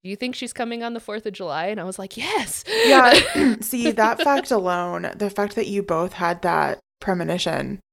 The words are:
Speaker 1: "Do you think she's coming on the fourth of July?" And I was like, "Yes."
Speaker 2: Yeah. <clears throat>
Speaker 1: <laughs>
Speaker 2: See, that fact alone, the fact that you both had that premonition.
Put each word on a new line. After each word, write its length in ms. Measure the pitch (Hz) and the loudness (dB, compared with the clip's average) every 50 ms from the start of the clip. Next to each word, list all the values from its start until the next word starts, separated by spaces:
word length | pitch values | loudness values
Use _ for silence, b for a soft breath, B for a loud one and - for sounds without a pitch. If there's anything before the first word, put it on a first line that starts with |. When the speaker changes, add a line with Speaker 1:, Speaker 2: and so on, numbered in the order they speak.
| _ | _
Speaker 1:
"Do 60 | 180 | -12
you 40 | 196 | -10
think 200 | 202 254 247 254 | -6 -6 -8 -6
she's 180 | - 254 233 - | -8 -10 -10 -6
coming 300 | - 240 233 233 233 233 | -6 -6 -6 -6 -6 -8
on 100 | 233 233 | -8 -8
the 60 | 233 | -8
fourth 260 | - - 208 214 214 | -10 -8 -10 -8 -8
of 80 | 214 196 | -8 -8
July?" 340 | - 190 165 143 151 165 190 | -8 -8 -6 -4 -4 -4 -4
And 120 | 214 214 | -4 -4
I 40 | 165 | -6
was 140 | 185 190 - | -8 -8 -10
like, 180 | 190 196 - | -12 -12 -10
"Yes." 480 | 226 247 330 427 381 240 - - - - - | -8 -6 -4 -2 -2 -2 -4 -8 -10 -6 -4
Speaker 2:
Yeah. 880 | 427 440 453 349 277 269 254 240 240 - - - - 294 294 269 226 | 0 2 6 8 8 10 10 8 8 6 4 2 0 2 4 4 2
<clears throat> 0 | - | 2
Speaker 1:
<laughs> 40 | |
Speaker 2:
See, 280 | - - - 240 233 262 | -4 -6 -4 0 0 0
that 320 | 220 226 214 220 233 - | 2 4 2 2 4 2
fact 300 | 320 294 277 277 359 - | 2 2 2 2 2 2
alone, 600 | 254 214 185 180 180 175 175 175 175 175 175 - - | 0 0 2 2 0 0 -2 -4 -4 -6 -6 -8 -6
the 160 | - 208 202 | -4 -4 -4
fact 240 | 202 - 202 202 - | -2 -2 -2 -2 -2
that 100 | 233 226 - | -4 -4 -2
you 140 | 202 202 | -2 -4
both 320 | 196 202 170 160 170 180 - | -2 0 0 0 0 -2 -4
had 300 | - 180 170 175 170 - | -2 -2 -2 -2 0 0
that 360 | 175 170 160 151 139 - - _ _ _ _ | 0 2 2 2 0 -2 -6 _ _ _ _
premonition. 800 | - - 190 180 170 160 165 180 - 170 160 139 135 131 139 - _ _ | -4 -2 -2 -2 0 -2 -2 -2 -2 -2 -2 -2 -4 -6 -8 -10 _ _